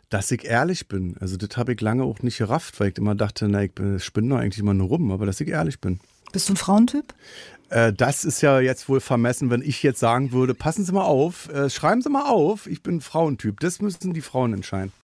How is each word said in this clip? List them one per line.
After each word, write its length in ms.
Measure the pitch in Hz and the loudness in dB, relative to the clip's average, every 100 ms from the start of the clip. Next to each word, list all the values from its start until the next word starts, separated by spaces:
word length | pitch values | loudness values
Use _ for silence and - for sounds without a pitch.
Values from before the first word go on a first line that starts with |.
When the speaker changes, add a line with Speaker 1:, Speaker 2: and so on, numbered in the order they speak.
| - | -4
Speaker 1:
Dass 220 | 101 - | -4 -2
ich 120 | 123 - | -4 0
ehrlich 420 | 117 170 180 - | 2 2 -2 -4
bin. 280 | 98 90 - | -4 -4 -4
Also 180 | 92 95 | -6 -6
das 180 | 101 123 | -6 -4
hab 140 | 123 | -2
ich 100 | 113 | 0
lange 220 | 107 123 | 0 0
auch 160 | 131 107 | -2 -2
nicht 140 | 123 - | -4 -2
gerafft, 400 | 104 160 - - | -2 -2 -4 -2
weil 100 | 101 | -2
ich 80 | - | 0
immer 160 | 104 101 | 0 0
dachte, 320 | 107 - 104 | -2 -2 0
na, 160 | 101 | 0
ich 100 | 98 | 0
bin, 260 | - 101 95 | -2 -4 -4
spinne 300 | - 107 117 | -2 -2 0
doch 80 | 123 | 0
eigentlich 220 | 110 104 | -2 -2
immer 140 | 101 | 0
nur 140 | 98 95 | 2 2
rum, 240 | 165 117 | 0 0
aber 140 | 95 101 | 0 -2
dass 140 | 95 | -2
ich 100 | 151 | -4
ehrlich 300 | 151 160 - | -2 -4 -4
bin. 200 | 92 90 _ _ - | -6 -6 _ _ -8
Speaker 2:
Bist 180 | 196 - | -4 0
du 40 | |
ein 40 | 196 | 0
Frauentyp? 560 | - 208 247 294 - - - - - - - | 4 4 4 2 -8 -18 -20 -20 -20 -20 -2
Speaker 1:
Äh, 240 | 117 113 | 4 4
das 320 | 98 127 - 156 | 4 0 0 -2
ist 160 | - | 2
ja 180 | 143 135 | 4 6
jetzt 300 | 131 131 - | 4 0 0
wohl 100 | 135 | 0
vermessen, 480 | - 120 117 - 131 | 2 2 2 2 0
wenn 120 | 123 | 0
ich 220 | 143 - | -2 0
jetzt 160 | 143 - | 0 2
sagen 320 | 117 120 135 | 2 2 2
würde, 220 | 127 127 | 0 0
„Passen 300 | 120 156 185 | 0 -2 -2
Sie 80 | 180 | -2
mal 100 | 190 | 0
auf, 440 | 185 135 165 - 165 | 2 2 2 -2 -8
äh, 200 | 143 139 | -2 -2
schreiben 320 | - 156 240 | 0 2 2
Sie 80 | 294 | 0
mal 140 | 277 294 | 0 2
auf, 420 | 214 156 214 - | 2 2 0 -6
ich 140 | 170 | -8
bin 120 | 185 170 | -4 -6
ein 60 | |
Frauentyp.“ 580 | - 160 160 123 107 104 | -4 0 0 0 -4 -2
Das 220 | 170 - | -4 -2
müssen 320 | 202 175 180 | -6 -4 -6
die 80 | 165 | -6
Frauen 320 | - 127 120 | -4 -2 -2
entscheiden. 380 | 98 - 95 98 - | -2 -6 -6 -6 -10